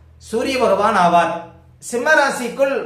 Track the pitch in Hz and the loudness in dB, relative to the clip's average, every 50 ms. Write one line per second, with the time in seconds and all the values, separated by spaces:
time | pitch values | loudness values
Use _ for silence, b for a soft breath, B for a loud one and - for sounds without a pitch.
0 | b b b - - - - 226 254 262 269 247 233 202 196 190 208 220 214 190 | b b b -20 -16 -8 -6 -4 -4 -2 -2 0 2 0 2 2 0 0 2 2
1 | 180 170 175 170 165 165 165 - - - - - - - - _ - - 233 240 | 2 4 4 2 2 2 -2 -8 -10 -14 -20 -20 -20 -20 -20 _ -14 -8 -6 -4
2 | 269 302 311 285 285 269 - - 247 226 - 247 277 269 262 220 - | 0 2 2 4 2 0 -2 -6 -8 -8 -2 -2 -2 0 0 -4 -4